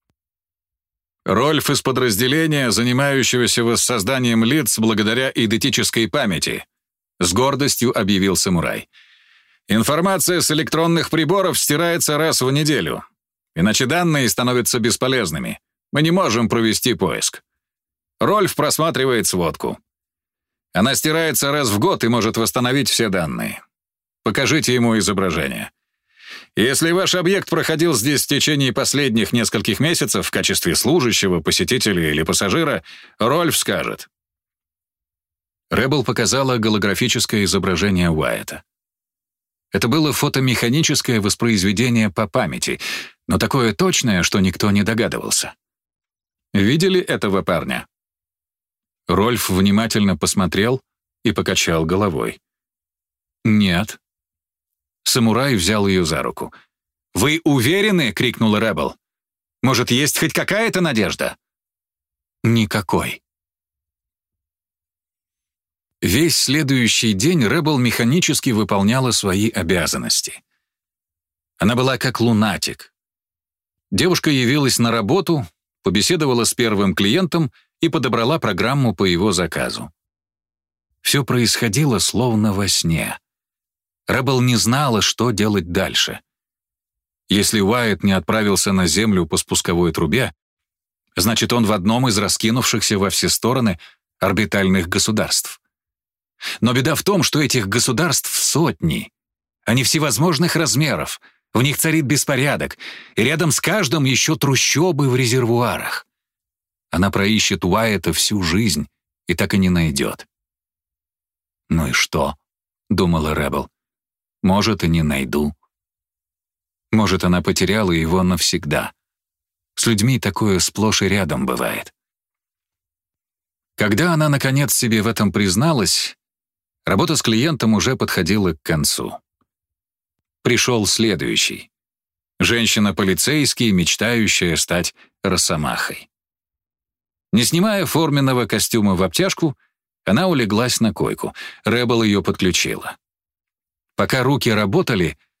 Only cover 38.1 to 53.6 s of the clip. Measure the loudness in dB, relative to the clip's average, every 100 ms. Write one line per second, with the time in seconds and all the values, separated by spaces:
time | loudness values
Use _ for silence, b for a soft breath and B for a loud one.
38.1 | 0 -2 -4 -8 -16 -18 _ _ _ _
39.1 | _ _ _ _ _ _ -4 0 2 0
40.1 | 0 -2 0 0 0 0 2 0 0 0
41.1 | 0 0 0 0 2 2 2 2 2 0
42.1 | 0 -2 0 -2 -4 -6 -6 B B B
43.1 | B -4 -2 0 2 0 2 0 2 0
44.1 | 0 2 2 2 2 2 2 2 0 0
45.1 | -2 -4 -4 -4 -10 _ _ _ _ _
46.1 | _ _ _ _ 0 2 2 2 0 0
47.1 | -2 0 0 0 -2 -2 -8 -10 _ _
48.1 | _ _ _ _ _ _ _ _ _ -4
49.1 | 0 0 0 0 2 2 2 0 0 0
50.1 | 0 -2 0 0 0 0 -2 _ _ _
51.1 | _ -4 -2 -2 -2 0 0 0 0 0
52.1 | -2 -6 -8 _ _ _ _ _ _ _
53.1 | _ _ _ 0 2